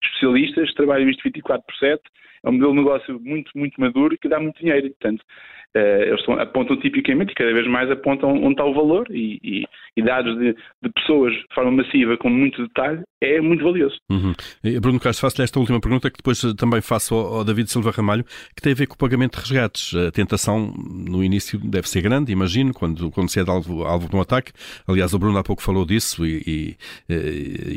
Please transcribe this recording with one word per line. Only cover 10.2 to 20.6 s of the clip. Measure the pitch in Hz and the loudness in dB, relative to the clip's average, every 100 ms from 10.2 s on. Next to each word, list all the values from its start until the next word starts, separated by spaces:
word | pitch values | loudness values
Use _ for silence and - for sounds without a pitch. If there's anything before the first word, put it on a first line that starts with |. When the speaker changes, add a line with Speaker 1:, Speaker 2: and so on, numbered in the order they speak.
| 120 113 | 0 0
Speaker 1:
de, | 120 113 - _ | 0 -2 -8 _
de | 123 | -8
pessoas | - - 151 123 | -4 2 4 4
de | 113 - | 0 -6
forma | - 127 | -2 2
massiva | 131 127 143 117 117 | 2 2 2 4 2
com | 123 | 2
muito | 123 139 - | 2 2 0
detalhe | 120 - 135 160 180 - | -6 -2 -2 -4 -10 -4
é | 135 156 | 0 2
muito | 156 165 | 2 2
valioso. | 160 180 139 - - | 2 2 0 -2 -2
Speaker 2:
Uhum. | 98 92 82 - - | 0 0 -2 -8 -6
E, | 110 120 | -4 0
Bruno | 120 127 | 2 2
Castro, | 127 110 | 0 0
faço-lhe | 139 - | -2 0
esta | 123 135 | 0 0
última | 120 120 | 2 2
pergunta | 110 127 139 | 2 0 0
que | - | -2
depois, | - 120 | -2 0
eh, | 120 104 | 0 0
também | 120 117 | 2 0
faço | - 113 - | 0 -2 0
ao, | 113 98 110 | -2 0 -2
ao | |
David | 107 107 110 | 0 0 0
Silva | 127 113 | 0 -2
Ramalho, | - 104 107 - - - | 0 0 0 -4 -12 -20
que | - | -4
tem | 143 | 0
a | 127 | 0
ver | 139 | -2
com | |
o | - | -2
pagamento | 131 123 127 - | 0 2 0 -2
de | |
resgates. | - 131 113 - - | -4 0 0 -4 -4
A | 87 87 | -2 -2
tentação | 107 98 104 - 107 | 0 0 0 0 0